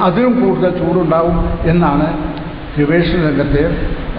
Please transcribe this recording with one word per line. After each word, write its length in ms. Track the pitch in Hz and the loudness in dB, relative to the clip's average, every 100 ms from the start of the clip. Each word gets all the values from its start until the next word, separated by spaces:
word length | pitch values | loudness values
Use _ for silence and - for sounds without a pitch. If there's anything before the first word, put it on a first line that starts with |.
അതിലും 320 | 185 180 247 233 | 0 2 2 2
കൂടുതൽ 300 | 190 156 180 175 | 2 2 0 0
ചൂടുണ്ടാവും 580 | 165 185 165 160 170 170 - - 160 | 0 0 2 2 2 0 0 0 2
എന്നാണ് 420 | 175 160 143 156 - - - - - - 143 | 2 2 2 0 -2 -6 -8 -10 -10 -8 -2
ഗവേഷണ 440 | 147 170 170 175 156 | 2 2 2 0 0
രംഗത്തെ 380 | 139 143 143 165 165 - - - | 0 0 0 0 -2 -4 -4 -6